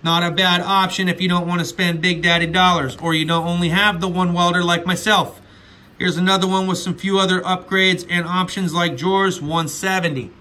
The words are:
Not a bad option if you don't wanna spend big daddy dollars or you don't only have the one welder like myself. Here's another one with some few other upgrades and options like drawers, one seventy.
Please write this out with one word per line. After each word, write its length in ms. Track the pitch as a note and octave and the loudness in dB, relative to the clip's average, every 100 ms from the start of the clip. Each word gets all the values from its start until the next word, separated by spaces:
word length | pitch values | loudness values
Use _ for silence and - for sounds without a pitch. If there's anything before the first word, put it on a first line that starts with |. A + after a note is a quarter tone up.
Not 220 | E3 E3 | 2 0
a 80 | E3+ | 0
bad 300 | D#3+ F#3+ F3+ | 2 2 2
option 480 | F3+ G3 F#3 F#3 F#3 | 2 2 2 0 -2
if 120 | E3+ | 0
you 80 | F3+ | 0
don't 200 | F3 F3 | 0 0
wanna 160 | F3 | -2
spend 360 | E3 - F3+ E3 | -4 -2 -2 0
big 220 | F3+ E3+ | -2 0
daddy 240 | E3+ E3+ E3 | 2 2 0
dollars 500 | F3+ F#3 F3 C3+ - | 4 4 4 -2 -4
or 160 | E3 | -2
you 140 | D#3+ D#3+ | 0 0
don't 200 | E3 E3 | 0 0
only 240 | F3 F3 | 0 0
have 300 | F3 G#3 F3 | 2 2 2
the 80 | F#3+ | -2
one 240 | F3+ F3+ | 0 0
welder 300 | E3+ F3 F3 | 2 2 2
like 240 | F3 E3+ F3 | 2 0 0
myself. 560 | F3+ G#3+ G3+ C#3+ - - - - - - - | -2 2 2 2 -8 -20 -20 -20 -20 -20 -6
Here's 180 | F3+ E3 | -4 0
another 300 | F#3 F#3+ F#3 | 2 2 2
one 220 | F#3+ F#3+ | 0 0
with 100 | F3+ | -4
some 160 | - | -4
few 240 | F3 F#3+ G3 | -4 -2 0
other 220 | F#3+ F3+ | 2 0
upgrades 680 | F3+ F#3 - F#3+ F#3+ F#3 - | 0 -4 -2 2 2 0 -2
and 160 | F3 | -4
options 480 | E3 F3+ F#3 - F3+ | -2 -2 -2 -2 -2
like 240 | E3 F3 C3+ | 0 -2 0
drawers, 460 | E3+ F#3+ F#3+ F3+ | 0 2 0 -2
one 240 | D3 E3 D#3+ | -2 -2 -2
seventy. 640 | - F#3+ F#3+ E3+ C#3 G2+ - | -4 -2 0 -2 -4 -8 -14